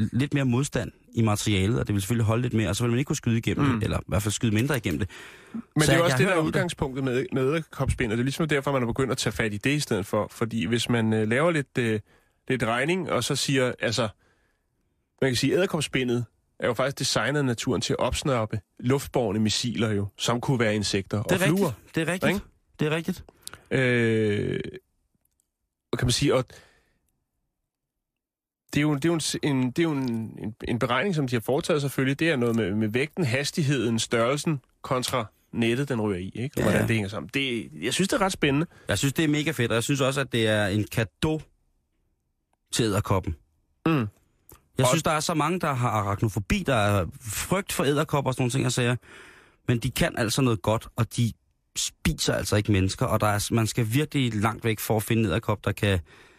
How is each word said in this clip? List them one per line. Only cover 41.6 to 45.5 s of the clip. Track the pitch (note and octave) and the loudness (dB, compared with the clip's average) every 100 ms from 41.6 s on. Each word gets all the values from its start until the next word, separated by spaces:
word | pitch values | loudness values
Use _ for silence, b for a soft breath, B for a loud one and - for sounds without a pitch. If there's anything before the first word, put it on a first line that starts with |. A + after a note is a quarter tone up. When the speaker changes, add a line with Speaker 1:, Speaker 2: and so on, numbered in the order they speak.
| _ _ _ _ _ _ _ _ _ _ - | _ _ _ _ _ _ _ _ _ _ -6
Speaker 1:
til | - | -2
edderkoppen. | A2+ G2 - G2 E2 D#2 _ _ _ _ | 0 0 0 -2 -2 -10 _ _ _ _
Speaker 2:
Mm. | D#3+ | 0
Speaker 1:
Jeg | D3+ G#2 _ _ _ _ - _ - | 0 -2 _ _ _ _ -20 _ 2
Speaker 2:
Og | B2 | 2
Speaker 1:
synes, | C3+ | 4
der | E3+ | 2
er | D#3 | 0
så | E3 | 0
mange, | D#3 D3 | 0 0